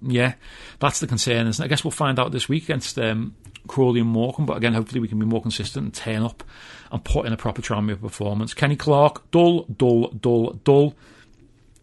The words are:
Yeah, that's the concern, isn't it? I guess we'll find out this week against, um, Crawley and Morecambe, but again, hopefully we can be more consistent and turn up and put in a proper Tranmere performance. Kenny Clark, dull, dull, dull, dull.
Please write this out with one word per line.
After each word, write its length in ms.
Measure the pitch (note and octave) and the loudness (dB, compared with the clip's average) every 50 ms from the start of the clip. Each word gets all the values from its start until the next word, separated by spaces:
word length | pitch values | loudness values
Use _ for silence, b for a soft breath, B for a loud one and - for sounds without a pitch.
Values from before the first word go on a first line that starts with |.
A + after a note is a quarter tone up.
Yeah, 320 | - C3 B2 A#2+ B2 B2+ - B B B B B B B B - | -4 -2 0 0 0 0 -2 B B B B B B B B -2
that's 200 | C#3 C3+ - - | -2 -2 0 -2
the 60 | - | -4
concern, 400 | A#2+ B2 G#2+ - B2+ A#2+ A#2 A#2 | -2 -2 -2 0 0 0 0 0
isn't 160 | A2+ A2 C#3+ | 0 -2 -2
it? 40 | - | -2
I 20 | C3 | -2
guess 160 | D3 - - | -2 -2 -2
we'll 80 | D#3 | -4
find 260 | - - D3+ C#3 C3 B2+ | -4 -2 -2 0 0 0
out 140 | B2 B2 | -2 -2
this 160 | - C3 - - | -2 -4 -2 -2
week 160 | C#3 D#3+ - | -2 -2 -2
against, 340 | - D3+ B2+ - - - B2+ | -4 -4 -4 -6 -6 -4 -2
um, 360 | A#2 A2 A2 A2 A#2 - - - - - - - - | -2 -2 -2 -2 -4 -6 -10 -16 -20 -20 -20 -20 -18
Crawley 340 | - - C3+ C3 B2 A#2+ A#2+ | -4 0 2 4 4 4 4
and 80 | A#2 A#2 | 2 2
Morecambe, 380 | A2+ A2+ A#2 B2+ - - D3+ | 2 2 0 0 -2 -2 -2
but 100 | - - | -2 -2
again, 160 | G#2+ A2 A#2 | 0 0 0
hopefully 280 | A2+ A2+ A2 - - C3 | 0 0 -2 -2 -4 -4
we 80 | A2+ G#2 | -4 -2
can 100 | A2 G#2+ | -2 -2
be 80 | G#2+ | 0
more 160 | A2+ A2+ A2+ | 0 0 -2
consistent 420 | - A#2 G#2+ - G2+ - - C#3 C#3 | -2 -4 -4 -6 -6 -8 -8 -8 -8
and 80 | A2 | -8
turn 300 | - - - A#2 A2 G#2+ | -10 -8 -6 -4 -2 -2
up 200 | A2+ A2+ - - B B B B B B B B B B | -2 -4 -4 -8 B B B B B B B B B B
and 140 | - A#2 - | -10 -6 -2
put 220 | - - D3 - | -2 0 0 0
in 80 | A#2 A2+ | -2 -4
a 20 | |
proper 240 | - - A#2 - - | -4 -4 -4 -6 -6
Tranmere 400 | - - A2+ G#2 G#2 G#2+ G#2 G2 | -6 -4 -2 -2 -2 -2 -4 -6
performance. 540 | G#2+ G#2 - - G#2 G#2 G#2 G#2 A2 A2 - | -8 -10 -8 -6 -4 -4 -4 -4 -4 -6 -4
Kenny 220 | - D3 C#3 D3 | -2 0 0 0
Clark, 540 | - - D3+ D3 C#3 D3 D3 - - - _ | 0 0 2 4 4 4 4 2 -2 -4 _
dull, 340 | - E3+ E3+ E3+ F3 D#3+ - | 4 6 6 6 4 2 0
dull, 440 | - G#2+ - C3 B2 A#2+ A2+ A#2 - | -6 -2 2 4 4 4 4 2 0
dull, 440 | - G#2+ - B2 A#2+ A2+ A2+ B2 - G#2+ - | -2 -2 0 2 2 2 2 0 -4 0 4
dull. 320 | D3 C#3 C#3+ C#3+ D3 b b b b b b b b b _ - - _ _ _ _ _ _ | 6 6 6 6 4 b b b b b b b b b _ -20 -20 _ _ _ _ _ _